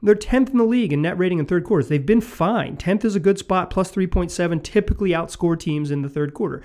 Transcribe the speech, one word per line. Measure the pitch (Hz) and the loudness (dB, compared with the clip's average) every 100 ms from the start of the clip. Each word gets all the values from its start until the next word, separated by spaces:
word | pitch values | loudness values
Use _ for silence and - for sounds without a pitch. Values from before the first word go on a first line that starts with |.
they're | 208 | 2
tenth | 208 - 254 262 | 2 2 2 2
in | 262 | 2
the | |
league | 226 247 214 | 2 2 2
in | 147 | 0
net | 160 180 | 0 0
rating | 180 175 | 0 0
in | 147 | 0
third | 180 | -2
quarters. | - 190 123 | 2 0 2
They've | 151 | 0
been | 139 226 | 4 2
fine. | 214 - 170 226 - - | 2 -2 0 0 -2 -4
Tenth | - 202 | -2 0
is | 226 196 | 0 2
a | |
good | 175 196 | 2 0
spot, | - 185 175 | 0 -2 0
plus | 185 185 | -2 -2
three | - 185 | -2 0
point | 190 175 | 0 -2
seven, | - 170 165 | -2 -2 -2
typically | - 208 202 - 196 | 0 0 0 0 0
outscore | 165 165 - 175 165 | 0 -2 -2 0 0
teams | 170 151 147 | -2 -4 -2
in | 143 | -4
the | 139 | -4
third | 143 147 | -4 -4
quarter. | 147 196 135 | -4 -6 -6